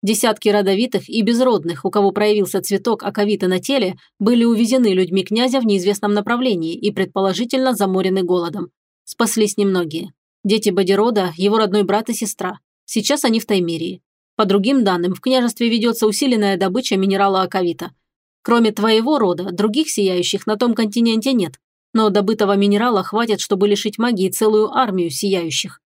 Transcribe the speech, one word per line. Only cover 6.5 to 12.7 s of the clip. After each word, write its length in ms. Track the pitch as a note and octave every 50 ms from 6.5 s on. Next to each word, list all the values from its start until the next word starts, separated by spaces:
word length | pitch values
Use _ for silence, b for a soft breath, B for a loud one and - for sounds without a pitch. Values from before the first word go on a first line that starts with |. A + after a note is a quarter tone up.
| G#3+ F3 D#3+ D#3+ E3+
и, 160 | - - G#3
предположительно, 840 | G#3 - F#3+ F#3 _ G3 F#3+ G3 F#3 F3+ B3 A#3+ - C4 C4 C4 B3+
заморены 480 | - G3+ F#3+ F#3 F#3 F#3 F#3+ F#3 F#3+ F#3
голодом. 480 | E3+ F3+ F3+ E3+ E3+ D#3 G3+ E3 - _ _ _ _ _ _ _
Спаслись 540 | - - _ A#3 G#3 - A3+ G#3+ G#3 G#3 -
немногие. 540 | G3+ G3 F#3+ F#3 F3 D#3 D3+ D#3+ F#3 - _ _ _ _ _ _ _
Дети 280 | G3 G3+ A3 A3 G#3+
Бодирода, 600 | F3+ F#3 G3 F3+ G3 G3 G#3 - A#3 G#3 F#3+ F3+ D#3+
его 220 | E3 F#3 G3+ G#3 A3+
родной 240 | A3 G#3 F3+ G#3 G3+
брат 260 | F3+ G3+ G#3 A3+ -
и 60 | A#3
сестра. 460 | - A#3+ G#3 - - G3 F3+ - - _ _